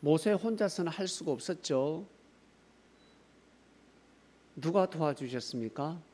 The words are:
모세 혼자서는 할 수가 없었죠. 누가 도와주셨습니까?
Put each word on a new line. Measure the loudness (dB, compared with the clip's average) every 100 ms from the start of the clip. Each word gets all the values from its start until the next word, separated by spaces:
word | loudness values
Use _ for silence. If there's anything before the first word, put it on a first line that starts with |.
모세 | 6 4 6
혼자서는 | 2 2 0 0 0 -2
할 | -2 -4
수가 | -4 -2
없었죠. | -4 -2 -6 0 0 2 -2 -8 -18 -20 -20 -20 _ -20 -20 -20 -20 -20 -20 -20 -20 -20 -20 -20 -20 -20 -20 _ -20 _ -20 _ -6
누가 | 0 4 2
도와주셨습니까? | 2 0 0 -4 -4 -4 -4 -4 -4 -6 -6 -12